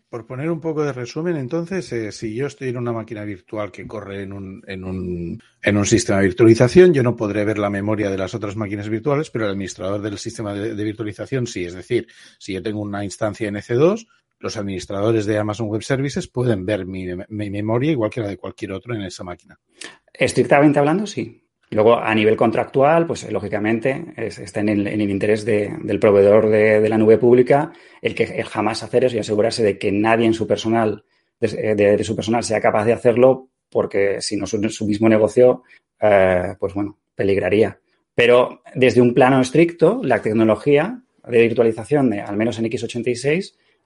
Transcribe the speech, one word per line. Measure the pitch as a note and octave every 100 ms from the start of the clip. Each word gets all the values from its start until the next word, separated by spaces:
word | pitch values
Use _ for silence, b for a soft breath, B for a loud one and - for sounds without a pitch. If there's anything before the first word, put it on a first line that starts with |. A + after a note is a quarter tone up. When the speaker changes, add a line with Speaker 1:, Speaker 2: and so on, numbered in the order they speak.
| _
Speaker 1:
por | A#2+ A2
poner | C3 D#3
un | E3
poco | E3 D#3
de | D3
resumen, | B2+ A#2+ D#3 F3 D#3+
entonces, | B2 E3 E3+ F#3+ B2+
eh, | A#2 G#2+
si | - A2+ A2
yo | C#3
estoy | - C3
en | B2
una | A#2+
máquina | A#2 A2 G#2+
virtual | G#2 F#2+ - A2 G2+
que | - F#2
corre | A2+ G2 G2
en | G2
un, | G2 F#2+ G2 -
en | F#2+
un, | F#2 F#2 F2+ F2 E2+ G2 b b
en | G#2+ G2+
un | G2
sistema | A2 - G2
de | G2
virtualización, | F2 A2+ A2+ B2 F3+ F#3
yo | C#3+
no | B2 A#2
podré | G#2+ G2+ G#2
ver | G#2
la | G2+
memoria | G2 G2+ G#2+ G2+
de | G2
las | F#2 A2+
otras | G2+ G2+
máquinas | G2+ G#2 G#2
virtuales, | G#2+ C#3+ C#3+ D#3
pero | A#2+ G#2+
el |
administrador | G2 F#2 - F#2 G#2
del | G#2 G2+
sistema | A#2 A#2 G#2
de, | G2+ A2 G#2
de |
virtualización | G#2+ G#2 G#2+ - G#2 C3+ A#2+
sí. | G2 F2
Es |
decir, | F2+ - A#2+ - b b b
si | -
yo | F#2+
tengo | G#2+ G#2+
una | G#2 G2+
instancia | G2+ - A2 G2 G#2+
en | G2+
E |
C | -
dos, | A#2+ E3 A3+ - _ _ _
los | G#2 A2+
administradores | G2 F#2 - G2 G#2+ A2+ G#2
de | G#2
Amazon | G#2+ G#2 A2
Web | A2
Services | - C3+ C#3 F3+ -
pueden | B2+ B2 G#2
ver | F#2 G#2 F#2
mi, | F#2+ F2+ F2+ G2
mi | G#2 G#2
memoria | G2+ G#2+ A#2+ D3
igual | C#3+ G#2+
que | B2
la | G2+
de | F#2
cualquier | G2 - G2+
otro | F#2+ A#2+
en | A2+
esa | F#2+ -
máquina. | F#2 F2 _ _ _ B B B B
Speaker 2:
Estrictamente | - C3 - B2 C#3+ D3+ C#3+
hablando, | C#3+ F3 G#3
sí. | - A2 - _ _ -
Luego, | G#2+ G#2+ A#2
a | A2+ A2
nivel | G#2+ A2+
contractual, | A#2 A#2+ A2+ C#3 C#3 E3 E3
pues, | A2+ G#2+
eh, |
lógicamente, | G#2 G2 G#2 G#2+ A#2 C3+ C3+ - -
es, | G#2+ F#2
está | A2 G#2+
en | G#2
el, | G#2 G2+
en | A2
el | G2+
interés | G2 G#2+ A2 A#2
de, | G#2 G2+ -
del | - G2+
proveedor | A2 G2+ G2+ A2 G#2+
de, | G#2+ G#2+ G#2+
de | G#2+
la | A2
nube | A2 A2
pública | A#2+ B2 B2 C#3 D#3+ B B B
el | - G2+
que, |
el | G#2+ F2+ A2+
jamás | A2+ G#2+ A2
hacer | A2+ B2
eso | B2 A2+
y |
asegurarse | G2+ G#2 A2 A#2
de | G#2+ G2
que | G#2+
nadie | G2+ A2+ A2+ A2+
en |
su | A2+ G#2+
personal, | G#2 A2+ A2+ G#2+ G#2 _ _ _ -
de, | A2 A2+ A2+ G#2
de, | G2+ G#2
de |
su | G#2+ G#2
personal | G2+ A#2+
sea | G#2+ G#2+
capaz | A#2 G#2+ G#2+
de |
hacerlo, | A2+ B2 A2+ C3 C3 - _ _
porque | A#2 G2+ G2+ G2 G2
si | - G#2
no, | F#2+
su, | G#2+ G#2+
su | - G#2
mismo | G#2 A2+
negocio, | A2 G#2+ - B2+ B2 b b _ -
eh, | G#2+ G2+ F#2 F2+ F2+ G2
pues, | G2
bueno, | G2 G2+ - _
peligraría. | - G2 F#2+ F#2 G#2 G2+ - _ _ _ -
Pero | A#2+ B2 B2 - -
desde | - B2 A#2
un | A#2+
plano | A#2 B2+ C3
estricto, | B2+ D3+ E3+ - D#3+ B3
la | E3 A2
tecnología | A2+ A2 A2+ G#2+ D3 C#3+ F#3 B3 _ _ -
de | A#2
virtualización, | A#2 A#2 A2+ A2+ G#2+ D3 C3
de, | G#2
al | A2 G#2
menos | A2+ A2
en | A2+
X | A#2+ A2+
ochenta | A#2+ A#2+
y | A#2
seis, | C#3 E3 G3+ _ _ _